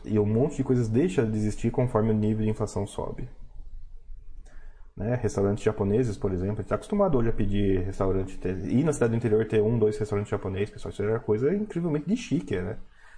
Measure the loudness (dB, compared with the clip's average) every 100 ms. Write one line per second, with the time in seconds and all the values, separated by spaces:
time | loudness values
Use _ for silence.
0 | 0 2 4 2 2 0 2 2 2 2
1 | 2 2 2 2 0 0 0 0 2 2
2 | 2 4 2 2 0 0 -2 -4 -6 -6
3 | -8 -8 -10 -12 -14 -12 -12 -12 -12 -12
4 | -12 -12 -12 -14 -14 -14 -14 -14 -16 -8
5 | -2 0 0 2 2 2 0 0 2 2
6 | 2 -2 -2 -2 -2 -4 -2 -4 -2 2
7 | 4 4 4 2 2 4 4 2 0 0
8 | 0 0 -2 -4 -4 -4 0 2 2 2
9 | 2 2 2 2 4 2 4 4 2 2
10 | -2 -2 -2 -4 -4 -4 -4 -6 -8 -4
11 | -2 0 0 2 2 0 -2 -4 -2 -2
12 | 0 -2 0 -2 -2 -4 -4 -6 -12 -18
13 | -20